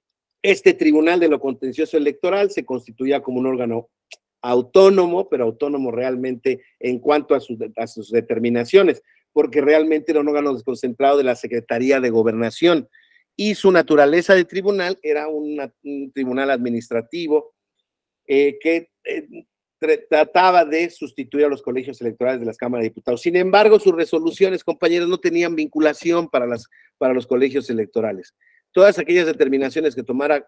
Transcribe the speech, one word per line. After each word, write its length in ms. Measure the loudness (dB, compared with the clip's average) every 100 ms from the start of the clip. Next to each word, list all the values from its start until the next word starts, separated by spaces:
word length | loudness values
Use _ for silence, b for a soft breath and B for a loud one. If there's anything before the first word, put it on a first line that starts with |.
| _ _ _ _
Este 300 | 0 2 2
Tribunal 480 | 4 4 4 2 2
de 80 | 2
lo 120 | 2
Contencioso 580 | -2 -6 -8 -6 -4 -2
Electoral 520 | -2 -2 -2 0 -2
se 140 | -4
constituía 560 | -8 -8 -10 -6 -2 -2
como 180 | -2 -4
un 80 | -2
órgano 440 | -2 -4 -6 -8 _ _ -20 _ _
autónomo, 880 | -2 -2 2 6 6 6 2 -2 -2
pero 160 | -2
autónomo 460 | -2 -4 -4 -4 -4
realmente 720 | -4 -4 -4 -6 -4 -4 -4 b _
en 200 | -6 -4
cuanto 340 | 0 0 2
a 60 | -2
sus, 180 | -2 -10 -10 -8
a 100 | -10
sus 240 | -10 -4
determinaciones, 920 | -2 -2 -2 -2 -2 2 4 4 0 _ _ _
porque 300 | -2 0 0
realmente 500 | 2 2 2 0 0
era 100 | -2
un 80 | 0
órgano 260 | -2 -2
desconcentrado 640 | -4 -6 -6 -6 0 2 2
de 60 |
la 120 | 2 -2
Secretaría 640 | -6 -8 -4 -2 0 0
de 80 | 2
Gobernación, 800 | 2 0 0 -4 0 0 0 -2 b b b _ -6
y 200 | -4 0
su 140 | 4
naturaleza 640 | 4 4 4 4 4 2
de 120 | 2 0
tribunal 520 | -4 -4 -2 -4 -6
era 260 | -4 -4 -4
una, 420 | -8 -8 -8 -10 _
un 280 | -14 -12 -10
tribunal 380 | -8 -6 -4 -2
administrativo, 1040 | -2 -2 -6 -6 -6 -6 -8 -2 -2 -2 _ _ _ _ _ _ _ -2
eh, 320 | 2 2 0
que, 320 | -2 -2 -4 _
eh, 240 | -12 -10 -12 -18 -20 _ _ _
tra-, 280 | -2 -2 2
trataba 560 | 2 2 4 4 4
de 240 | 4 0 -4
sustituir 560 | -6 -14 -12 -6 0
a 40 | 0
los 140 | 0
colegios 380 | -6 -6 -8 -8
electorales 400 | -8 -4 -2 -2
de 60 | -6
las 100 | -6
cámaras 280 | -6 -4
de 40 | -4
diputados. 320 | -4 -4 -4
Sin 160 | 0 0
embargo, 420 | 2 4 6 6
sus 160 | 4
resoluciones, 720 | 0 0 -2 -2 0 0 0
compañeros, 440 | -6 -4 0 0 0
no 100 | -2
tenían 360 | -2 -2 -2
vinculación 760 | -2 -4 0 0 0 -2 -2 -2
para 180 | -2 -2
las, 200 | -6 -10 b b _
para 180 | -2
los 120 | -2 -2
colegios 420 | -2 -2 -4 -4
electorales. 640 | -6 -4 -4 -4 -6 -14 _ _ _ _
Todas 280 | 4 4 4
aquellas 260 | 0 0
determinaciones 680 | 0 0 0 0 -2 -2 -2
que 80 | -4
tomara 420 | -6 -4 0 0